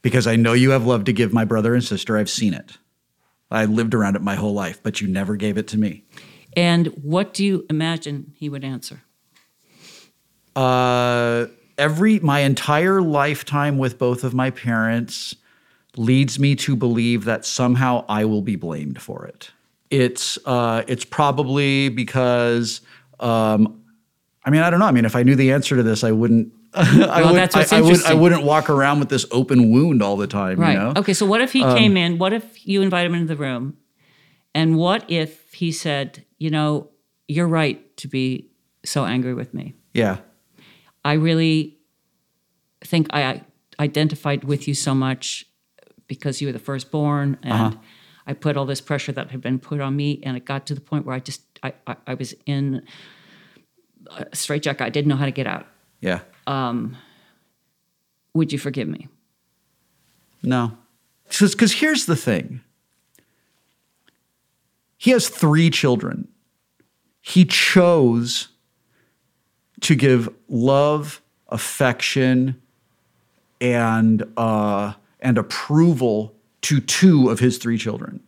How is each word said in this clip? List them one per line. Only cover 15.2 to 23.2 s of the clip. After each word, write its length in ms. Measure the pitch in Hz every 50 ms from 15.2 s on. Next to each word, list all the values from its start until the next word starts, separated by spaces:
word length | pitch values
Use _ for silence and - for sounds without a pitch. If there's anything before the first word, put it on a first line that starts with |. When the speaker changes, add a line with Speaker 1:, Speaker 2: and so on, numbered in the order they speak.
| - - - _ _ _ _ _ _ _ _ _ _ _ _ -
Speaker 1:
leads 420 | 113 117 131 131 139 131 117 131
me 160 | 139 143 143
to 200 | - - - 139
believe 500 | 113 123 120 117 117 117 120 120 117 101
that 200 | 113 113 - -
somehow 580 | - - - 127 123 123 123 131 127 123 120 - -
I 160 | 104 107 107
will 160 | 110 107 104
be 140 | 98 110 104
blamed 440 | 87 82 85 78 76 73 71 65 -
for 240 | - - - - -
it. 260 | - - _ - - _ _ _ _ _ _ _ _
It's, 460 | 139 139 127 123 123 - - - - - -
uh, 380 | 143 127 123 120 117 113 113 113 -
it's 180 | 131 120 -
probably 840 | _ - - 151 143 139 131 147 127 135 143 143 139 139 135 139 135
because, 920 | 117 120 120 - - 131 127 123 123 120 120 120 117 120 117 113 - - _ _ - - _ _ _
um, 600 | _